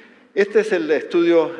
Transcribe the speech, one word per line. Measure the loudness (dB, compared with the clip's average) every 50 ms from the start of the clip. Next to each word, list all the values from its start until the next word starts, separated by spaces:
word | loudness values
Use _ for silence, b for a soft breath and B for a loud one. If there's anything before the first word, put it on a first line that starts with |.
| B B B B B B -4
Este | -2 -2 0 0 0
es | 0 0
el | 0 -2 -2 0
estudio, | -2 -2 -2 -2 0 0 2 4 4 2 2 0 -4 -10